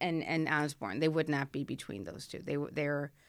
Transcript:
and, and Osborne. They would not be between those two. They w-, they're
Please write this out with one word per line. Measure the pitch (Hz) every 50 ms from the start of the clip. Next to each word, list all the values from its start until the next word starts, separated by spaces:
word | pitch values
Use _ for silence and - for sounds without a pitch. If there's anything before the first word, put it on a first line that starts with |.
and, | - 180 165 160 -
and | - 160 160 160 -
Osborne. | 156 147 147 147 147 - - 101 92 135
They | 160 160
would | 156 160 156 156
not | 147 139 135 135
be | - 143 147
between | - - - - - 113 98 98
those | - - - - -
two. | - -
They | - 139 143
w-, | 143 147 - -
they're | 151 147 143 147 143 143 139 - _ -